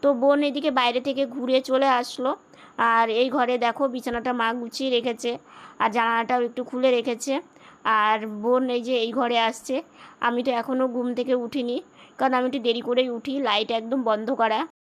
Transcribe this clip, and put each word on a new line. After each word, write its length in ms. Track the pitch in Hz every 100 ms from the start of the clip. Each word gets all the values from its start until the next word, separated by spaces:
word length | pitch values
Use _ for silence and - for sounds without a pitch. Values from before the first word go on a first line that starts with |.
তো 60 | 277
বোন 240 | 262 269 285
এদিকে 280 | 294 277 302
বাইরে 300 | 262 240 240
থেকে 220 | 269 262 269
ঘুরে 320 | 254 247 262
চলে 280 | 262 262 269 247
আসলো, 300 | 247 - 254 311 _ - - -
আর 280 | 233 226 226
এই 180 | 220 262
ঘরে 240 | 262 240 247
দেখো 260 | 233 226 277
বিছানাটা 440 | 247 240 240 240
মা 160 | 247 226
গুছিয়ে 380 | 240 233 - 269
রেখেছে, 400 | 240 240 226 240 240 - - - -
আর 100 | 220
জানালাটাও 500 | 220 226 233 226 247 240
একটু 140 | 240
খুলে 260 | 247 247 262
রেখেছে। 420 | 247 233 233 - 269 - - - -
আর 340 | - 220 214 220 214 208
বোন 200 | 220 247 254
এই 120 | 247
যে 120 | 233 254
এই 60 | 226
ঘরে 260 | 233 240 233
আসছে, 360 | 226 233 - 262 - - - -
আমি 200 | 240 240 247
তো 40 | 240
এখনও 260 | 226 254 262
ঘুম 200 | 240 247
থেকে 200 | 240 247
উঠিনি, 420 | 254 233 277 240 247 - - - -
কারণ 160 | 262
আমি 120 | 254 247
একটু 140 | 262 233
দেরি 160 | 233 233
করেই 200 | 247 254 233
উঠি, 160 | 254 269 254
লাইট 220 | 208 214
একদম 300 | 226 226 262
বন্ধ 260 | 226 214 220 254
করা। 180 | 226 220 320 _